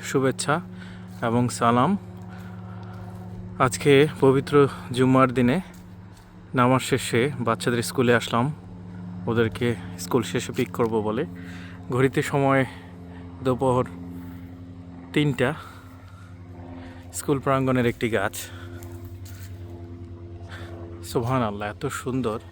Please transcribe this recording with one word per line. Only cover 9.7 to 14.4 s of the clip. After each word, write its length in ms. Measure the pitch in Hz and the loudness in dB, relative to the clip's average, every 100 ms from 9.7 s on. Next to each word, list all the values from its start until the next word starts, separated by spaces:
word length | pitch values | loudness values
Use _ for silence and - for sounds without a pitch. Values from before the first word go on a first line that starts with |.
| 113 - - | -2 -6 -10
স্কুল 180 | - 131 110 | 0 0 2
শেষে 200 | 127 - - | -4 -4 -2
পিক 140 | 123 - | -2 0
করব 160 | 117 110 107 | 0 2 0
বলে। 160 | 110 175 - - - - - - | -2 -4 -6 -12 -12 -14 -14 -4
ঘড়িতে 260 | 123 135 139 143 | 2 4 2 0
সময় 320 | 147 139 135 127 - - - - - - - | 2 4 4 2 -4 -16 -16 -16 -14 -14 -4
দুপুর 400 | 131 127 131 127 123 - - - - - | 0 2 4 4 2 -4 -12 -12 -12 -14